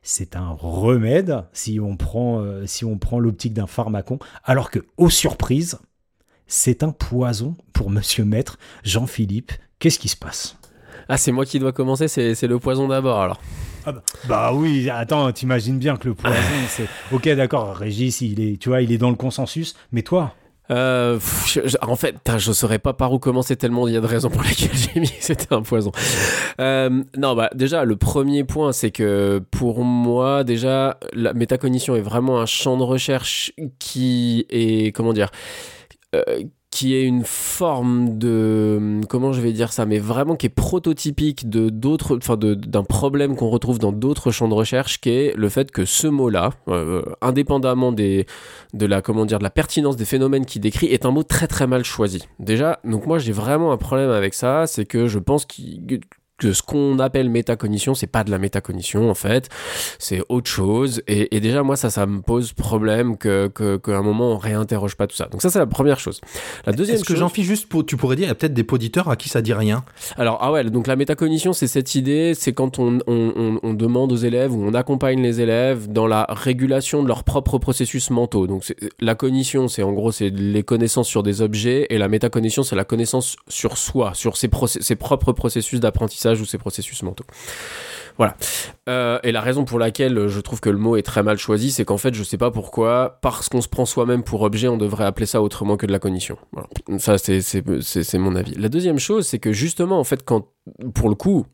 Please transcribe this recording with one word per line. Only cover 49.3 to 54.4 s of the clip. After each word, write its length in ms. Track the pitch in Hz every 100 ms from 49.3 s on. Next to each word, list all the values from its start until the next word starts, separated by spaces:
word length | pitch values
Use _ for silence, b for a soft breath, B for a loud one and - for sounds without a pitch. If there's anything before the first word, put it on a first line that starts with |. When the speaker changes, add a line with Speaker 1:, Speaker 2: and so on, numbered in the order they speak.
| 107
Speaker 2:
de 60 |
la 60 | 98
pertinence 460 | - 151 - 143 127
des 80 |
phénomènes 420 | 107 135 135 139 127
qu'il 140 | 110
décrit, 260 | 107 - -
est 180 | 127
un 60 | 131
mot 140 | 139
très 240 | 156 - 165
très 180 | - 131
mal 180 | 127
choisi. 380 | 120 - 104 90 - -
Déjà, 400 | 95 110 151 -
donc 200 | - 107
moi 140 | 98 165
j'ai 140 | 117
vraiment 400 | 104 110 151 165
un 40 | 120
problème 340 | - 131 135
avec 240 | 110 98
ça, 340 | -